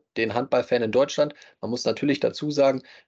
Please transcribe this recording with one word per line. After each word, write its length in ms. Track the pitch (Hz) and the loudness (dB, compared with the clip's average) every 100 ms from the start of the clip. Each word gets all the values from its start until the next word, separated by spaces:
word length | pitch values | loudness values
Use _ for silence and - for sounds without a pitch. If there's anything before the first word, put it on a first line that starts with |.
| _ - | _ -4
den 160 | 113 | -2
Handballfan 500 | 113 135 123 - 123 | -2 0 0 2 0
in 80 | 110 | 2
Deutschland. 420 | 117 143 - 147 - - _ | 2 2 0 -2 -4 -20 _
Man 100 | 110 | -6
muss 140 | 123 - | -4 -2
natürlich 340 | - 147 135 | 0 0 0
dazu 320 | 135 - 151 | -2 -2 -4
sagen, 300 | 139 135 131 - - | 2 2 2 -6 -20